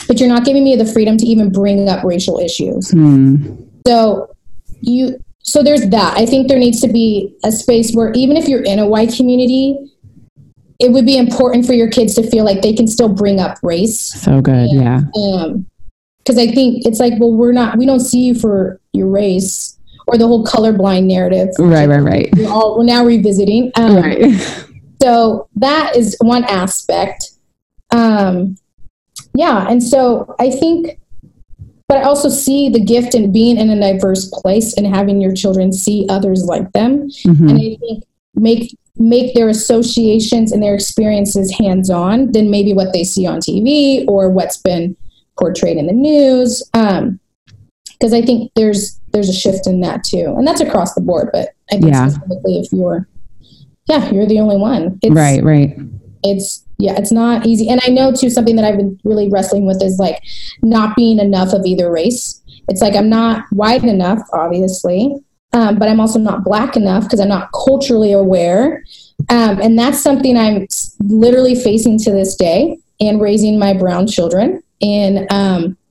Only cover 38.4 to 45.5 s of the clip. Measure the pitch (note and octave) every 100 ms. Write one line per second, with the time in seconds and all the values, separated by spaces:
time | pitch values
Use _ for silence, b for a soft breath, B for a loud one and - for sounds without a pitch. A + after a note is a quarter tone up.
38.4 | A3+ A#3 - - _ - A3+ A#3+ B3+ A#3+
39.4 | A3 G#3+ - A#3 A3+ A#3 A3 A3 - A#3
40.4 | A3 G#3+ G#3 G3 - - G#3+ G#3 G3 G3
41.4 | F#3+ F#3+ G3+ F#3 F#3 F3 F3+ A#3 B3+ A3
42.4 | G#3+ G3+ G3+ G3 F#3 F3+ E3+ G3 F3+ D#3+
43.4 | D#3 F3+ A#3+ D4 C#4 C4+ - G3 F#3+ F#3
44.4 | - - F#3 F3 F3 - - - _ -
45.4 | E3+